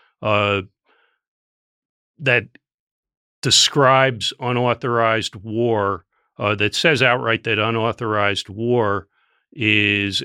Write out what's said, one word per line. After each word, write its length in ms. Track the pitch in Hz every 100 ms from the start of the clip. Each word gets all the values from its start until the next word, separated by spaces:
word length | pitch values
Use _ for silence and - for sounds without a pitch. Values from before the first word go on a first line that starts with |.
| _ -
uh, 400 | 107 104 101 101 98 _ _ _ _ _ _ _ _ _ _ _ _ _ _ -
that 260 | 131 120 - - _ _ _ _ _ _ _ _
describes 920 | 131 - - 147 135 131 135 117 - -
unauthorized 960 | 123 123 123 120 127 117 113 110 101 107
war, 680 | 104 110 120 110 98 95 _ _ _ -
uh, 160 | 110 104
that 180 | 104
says 260 | - 170 143
outright 440 | 127 123 117 113
that 160 | 117 107
unauthorized 880 | 107 113 113 107 117 107 101 101 -
war 580 | 101 117 120 107 101 101 _ _ _ _
is 680 | - 107 107 104 101 101 92